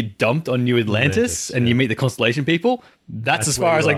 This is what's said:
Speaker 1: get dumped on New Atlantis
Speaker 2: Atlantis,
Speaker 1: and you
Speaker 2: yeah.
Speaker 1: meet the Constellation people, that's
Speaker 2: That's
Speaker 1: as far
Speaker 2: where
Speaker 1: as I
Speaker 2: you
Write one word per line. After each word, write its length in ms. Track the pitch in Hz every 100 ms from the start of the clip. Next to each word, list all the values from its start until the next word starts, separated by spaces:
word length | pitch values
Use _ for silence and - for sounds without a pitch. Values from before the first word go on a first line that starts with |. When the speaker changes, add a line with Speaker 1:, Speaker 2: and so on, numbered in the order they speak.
Speaker 1:
get 160 | 110 -
dumped 320 | 113 156 147
on 140 | 123
New 160 | 123 120
Atlantis 340 | 107 104 143 220
Speaker 2:
Atlantis, 340 | 240 - -
Speaker 1:
and 160 | 127 120
you 80 | 120
Speaker 2:
yeah. 20 |
Speaker 1:
meet 100 | 131
the 80 | 110
Constellation 480 | 131 - 117 127 139
people, 380 | 170 233 247 - _ -
that's 380 | 110 113 170 190
Speaker 2:
That's 40 |
Speaker 1:
as 80 | 123
far 120 | 170
Speaker 2:
where 60 | 160
Speaker 1:
as 60 |
I 40 |
Speaker 2:
you 40 | 156